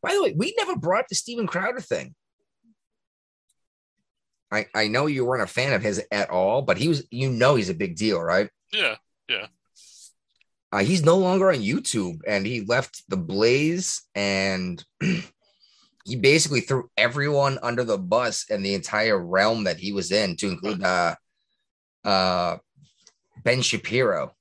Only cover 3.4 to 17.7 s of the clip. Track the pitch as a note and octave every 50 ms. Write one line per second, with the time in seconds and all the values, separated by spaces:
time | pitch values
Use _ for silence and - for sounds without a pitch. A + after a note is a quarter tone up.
3.4 | _ _ _ _ _ _ _ _ _ _ _ _ _ _ _ _ _ _ _ _
4.4 | _ _ G2+ G#2+ G#2 - _ G#2+ G#2+ G#2+ G#2+ B2+ C#3+ D#3 D3 C3 B2 A#2+ B2+ B2
5.4 | G#2 F2+ - - B2+ C#3 C3 G2+ G2+ G#2+ G2+ F#2+ - - G#2 G2+ G2 - - F#2
6.4 | F#2 G2 A2 C3+ C#3 - F#2 - B2 E3 E3 C#3 - _ - A#2+ C3+ C3+ C3 A2+
7.4 | A#2+ C3+ D3 B2 G2+ F2+ F#2 D#2+ G2 F#2 E2+ D#2+ G#2 A2 G2+ E2+ E2 E2+ F2 F#2+
8.4 | G#2 - _ _ _ _ - G#3+ F#3+ C3 G#2+ - _ _ _ _ _ - B2 G2+
9.4 | G2+ A2 _ _ _ _ _ _ - - - - - - _ _ _ _ _ _
10.4 | _ _ _ _ _ _ - G3+ G2 A#2+ F#3 F#3 D3+ D#3 E3+ F#3+ F#3+ F3+ F#3 F#3+
11.4 | F#3+ F#3+ F3 C3 G#2 G2 - D4 - - - A2 G2 F2+ E2+ D#2+ - - G#2+ G2+
12.4 | G2 G#2+ B2+ A#2 G2+ G2 A#2+ B2+ C3 - - - - _ F#2+ F#2+ E2+ D#2+ F#2+ G2
13.4 | G#2+ A#2 B2+ C#3 D3 D#3 E3+ F3+ F#3 - - - - _ _ G2 G2+ G2 G2 F#2+
14.4 | F#2+ G2 F#2+ F#2 F#2 F2+ F2 - - _ _ _ - E3+ F3+ E3+ - - _ _
15.4 | _ _ _ _ _ _ _ _ _ _ _ _ _ - C3 B2 G#2 C3+ D3 D#3+
16.4 | D#3 D3+ C#3+ A#2+ - - C3+ C3 - - _ - G#2+ A#2+ B2 C#3+ C#3 D3 D3 C#3
17.4 | C#3 C#3 C3+ B2+ - A#2+